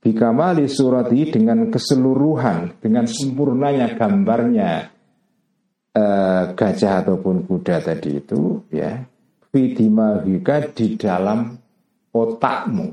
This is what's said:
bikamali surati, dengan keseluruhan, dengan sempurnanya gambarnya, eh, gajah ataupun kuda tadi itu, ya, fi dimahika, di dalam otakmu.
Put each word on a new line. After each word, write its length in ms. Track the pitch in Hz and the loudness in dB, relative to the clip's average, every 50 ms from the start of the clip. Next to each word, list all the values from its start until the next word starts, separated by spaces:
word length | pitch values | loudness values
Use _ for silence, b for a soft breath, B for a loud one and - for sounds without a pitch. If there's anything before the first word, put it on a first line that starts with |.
bikamali 640 | _ 110 110 110 120 117 113 131 160 180 180 160 147 | _ 0 2 2 2 2 2 2 2 2 2 2 0
surati, 640 | 131 - - 139 127 127 127 120 120 117 131 156 156 | -2 0 0 2 2 2 2 2 2 2 2 0 0
dengan 400 | - 117 110 113 117 113 117 110 | 2 2 2 2 2 2 0 0
keseluruhan, 1120 | 113 117 - - 143 131 127 131 131 131 139 151 156 - 127 120 95 85 85 87 - _ | -2 -4 0 0 0 2 2 2 2 2 2 2 0 0 0 0 0 -2 -4 -6 -10 _
dengan 240 | - 110 110 123 117 | -2 0 2 2 0
sempurnanya 880 | 117 - - 139 135 127 131 147 135 123 127 139 143 143 135 123 117 117 | -2 -4 -4 -4 -4 -2 0 0 0 0 0 0 0 0 0 0 -2 -2
gambarnya, 960 | - 117 104 101 98 98 98 113 117 120 120 120 110 98 90 82 80 80 - _ _ _ _ _ _ _ _ _ _ _ _ _ _ _ _ _ _ _ _ _ | -2 0 2 2 2 2 2 2 0 2 2 2 2 0 0 -2 -4 -6 -10 _ _ _ _ _ _ _ _ _ _ _ _ _ _ _ _ _ _ _ _ _
eh, 500 | 113 104 104 101 98 98 95 92 92 92 87 - - | 0 0 2 2 2 2 2 2 0 0 -2 -2 -2
gajah 480 | 113 101 92 - - 101 98 92 - | 0 0 0 0 2 2 2 2 2
ataupun 400 | - 92 90 - 95 92 90 87 | 0 0 0 0 0 -2 -2 -2
kuda 400 | - 92 87 90 - 87 82 78 | -2 -4 -4 -2 0 -2 -2 -2
tadi 320 | - 82 80 - 78 71 71 | -2 -6 -4 -4 -4 -6 -6
itu, 480 | 71 - 104 113 - 180 220 214 - _ 80 | -6 -4 -4 -2 0 -2 -2 -4 -8 _ -6
ya, 240 | 76 76 80 104 123 127 - _ _ _ _ _ _ _ _ - | -6 -4 -4 -6 -8 -12 -14 _ _ _ _ _ _ _ _ 0
fi 240 | 139 131 120 123 - | 0 0 0 2 2
dimahika, 960 | 113 110 107 110 110 107 104 101 - 95 95 87 - - 139 151 143 - - | 2 4 4 4 4 2 0 0 0 0 -2 0 0 0 0 0 -2 -4 -4
di 240 | - 110 104 - 110 | -2 -2 -2 -2 -2
dalam 560 | - 104 90 90 95 101 107 113 120 120 127 127 _ _ _ _ _ _ _ _ _ _ | -2 -2 -2 0 0 0 -2 -2 -4 -6 -8 -16 _ _ _ _ _ _ _ _ _ _
otakmu. 760 | _ 117 113 113 113 - - 131 - - - - 123 92 - - | _ 0 0 0 -2 -2 -2 -2 -2 -2 -4 -4 -4 -4 -4 -6